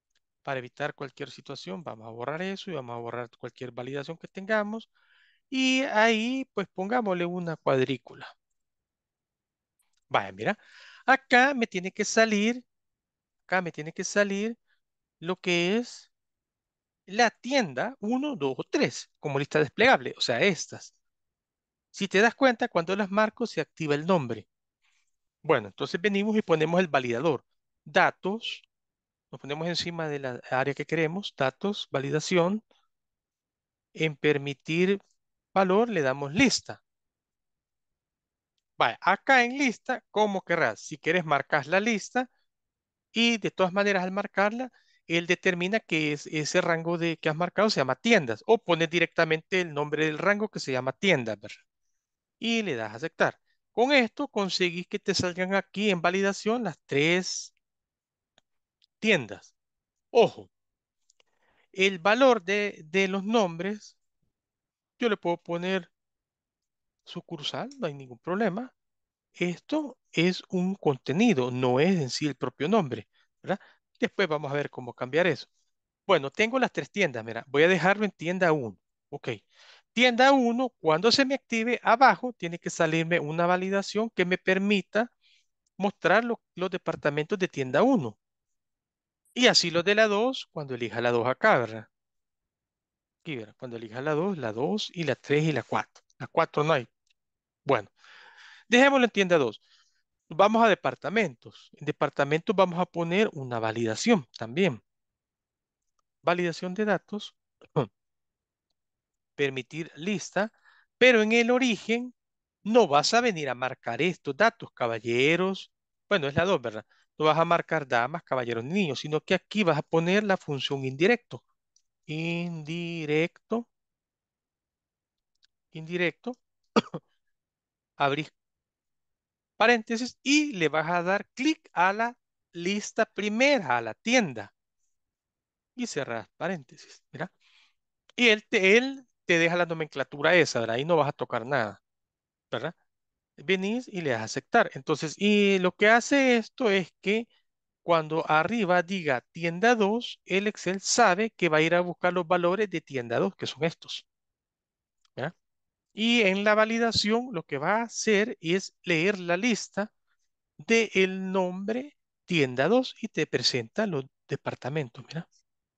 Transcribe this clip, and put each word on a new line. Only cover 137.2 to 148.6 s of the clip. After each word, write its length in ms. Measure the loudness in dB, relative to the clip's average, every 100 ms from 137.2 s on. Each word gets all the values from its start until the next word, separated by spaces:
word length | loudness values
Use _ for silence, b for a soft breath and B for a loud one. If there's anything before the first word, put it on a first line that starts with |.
| -12 _ b b b b _ _ _ 2
Y 140 | 4
él 160 | 4 2
te, 300 | 2 6 6
él 300 | 4 -4 -16 _ 0
te 140 | 2
deja 160 | 2 2
la 80 | -2
nomenclatura 680 | -4 -8 -8 -8 -2 4 4
esa, 240 | 4 0
¿verdad? 140 | -2 -4
Ahí 80 | 0
no 120 | 2
vas 120 | 2
a 40 |
tocar 320 | -2 -6 -6 -2
nada, 360 | -2 -2 -6 _ _ _ _ _ _ _
¿verdad? 240 | -8 -8 -12 _ _ _ _ _ -12
Venís 500 | -4 -2 -2 -4 -6
y 140 | -6
le 100 | -4
das 100 | -4
a 40 | -4
aceptar. 460 | -8 0 2 2 -2
Entonces, 400 | -4 -4 -4 -2
y 420 | 2 4 4 2
lo 140 | 0 2
que 140 | 4
hace 480 | 4 4 2 4 2
esto 320 | 0 -4 0
es 220 | 0 -2 _
que 260 | -4 -4 -4 _ _ _ _ _
cuando 460 | 0 0 2 -2 2
arriba 540 | 2 2 0